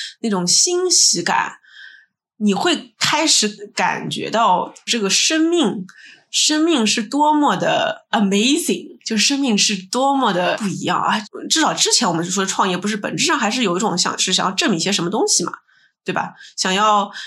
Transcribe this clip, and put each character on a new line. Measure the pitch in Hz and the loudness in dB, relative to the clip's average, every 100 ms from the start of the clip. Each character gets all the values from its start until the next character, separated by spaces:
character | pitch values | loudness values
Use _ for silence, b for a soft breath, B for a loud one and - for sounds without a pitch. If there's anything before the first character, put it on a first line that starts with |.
| B B | B B
那 | 226 | -4
种 | 190 180 | -2 0
欣 | - 359 359 370 | 2 2 0 0
喜 | - - 175 | 2 2 0
感， | 165 - - - B B B B B _ _ - | 0 -2 -2 -8 B B B B B _ _ -2
你 | 208 | 0
会 | 185 349 294 - - | 2 0 -2 -4 -6
开 | - 302 311 | -2 0 2
始 | - 214 208 294 | 2 0 -4 -10
感 | - 180 151 - | -2 -2 -2 -6
觉 | 143 - | -6 -4
到 | 214 220 - - - | 2 2 2 -2 -8
这 | - 240 | -4 -2
个 | 196 | 0
生 | - - 320 320 | 0 2 2 2
命， | 349 233 - 180 B B B B | 2 0 -2 -10 B B B B
生 | - - 302 | -2 0 2
命 | 330 302 214 | 2 2 2
是 | 247 | 0
多 | 214 285 302 | -2 0 2
么 | 302 277 185 | 4 2 2
的 | 165 156 - - _ | 0 0 -2 -4 _
amazing， | 208 196 202 240 320 - 196 - - - | 0 2 2 2 2 0 -4 -6 -12 -6
就 | 220 | 0
生 | - 277 | 0 2
命 | 277 208 | 2 2
是 | - | 2
多 | 202 185 240 269 | 0 -4 0 2
么 | 277 247 | 2 2
的 | 175 180 - | 2 0 -2
不 | 208 | -4
一 | 147 | -4
样 | - 175 | -2 -2
啊！ | - 208 208 - - | 0 -2 -4 -10 -2
至 | 311 | 0
少 | 262 | 2
之 | 165 415 | 0 0
前 | 453 208 | 2 2
我 | |
们 | 165 | 0
就 | 175 | -2
说 | 190 | -2
创 | 190 - 196 | -2 0 0
业， | 180 | 0
不 | 208 | -2
是 | 214 | -4
本 | - 165 | -4 -2
质 | |
上 | 294 302 | 0 2
还 | 214 | 0
是 | 254 | 0
有 | 220 175 | 0 0
一 | |
种 | 220 175 | 0 0
想， | 180 160 | -2 -2
是 | - | 0
想 | 185 | 0
要 | 175 | 0
证 | 185 339 | 0 0
明 | 170 | 0
一 | |
些 | 185 | 0
什 | 202 | -2
么 | 170 | -2
东 | 220 415 | 0 0
西 | - | 0
嘛， | - - b b b b | -2 -8 b b b b
对 | - | -6
吧？ | - 180 B B B | -6 -6 B B B
想 | 185 | -2
要 | 190 214 208 202 B | 2 4 2 0 B